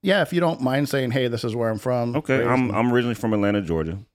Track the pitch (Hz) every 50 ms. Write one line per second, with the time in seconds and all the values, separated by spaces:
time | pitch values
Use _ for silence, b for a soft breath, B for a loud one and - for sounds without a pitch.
0 | - 190 190 202 165 - 175 170 175 165 165 - 131 127 131 139 147 135 - 139
1 | 131 123 117 135 127 123 117 117 - 120 107 117 117 113 110 104 - 127 123 123
2 | 120 120 120 147 - - 131 131 117 120 127 131 127 120 95 104 117 123 120 123
3 | 120 120 117 - - 113 110 104 101 101 104 101 98 80 82 80 78 80 85 98
4 | 107 _ _